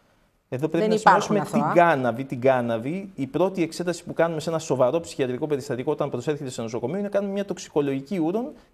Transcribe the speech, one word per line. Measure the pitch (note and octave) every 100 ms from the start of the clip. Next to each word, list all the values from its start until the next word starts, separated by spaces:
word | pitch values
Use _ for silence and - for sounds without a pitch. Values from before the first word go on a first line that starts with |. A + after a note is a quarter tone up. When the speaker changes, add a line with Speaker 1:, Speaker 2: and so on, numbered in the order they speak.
| _ _ _ _ _
Speaker 1:
Εδώ | B2+ D3+
πρέπει | E3+ G#3+
Speaker 2:
Δεν |
Speaker 1:
να | A3
Speaker 2:
υπάρχουν | G#3 F#3
Speaker 1:
σημειώσουμε | - G#3 - D#3
Speaker 2:
αθώα. | D3+
Speaker 1:
την | F3
κάναβη, | E3+ D3 B2 A#2
την | C3+ B2+
κάναβη. | C3 B2+ A#2+ A2+ B2 F#3 G3
Η | - C3+
πρώτη | D#3 F#3 F#3+
εξέταση | D#3+ - F3 E3+
που | -
κάνουμε | - E3 E3
σε | D#3+
ένα | D#3+
σοβαρό | - C3 B2 E3
ψυχιατρικό | E3 - B2+ B2 D3+
περιστατικό, | C#3 - B2 C3
όταν | D3+ D3
προσέρχεται | B2+ A#2+ D3 C3+
σε | B2+
νοσοκομείο, | A2+ A#2 A#2+ G3+
είναι | G3+
να |
κάνουμε | G3+ G3+
μια | G3
τοξικολογική | G3 F#3 - D#3 C#3+ C3+ C#3 G3
ούρων | D#3 G#3 C4+ - -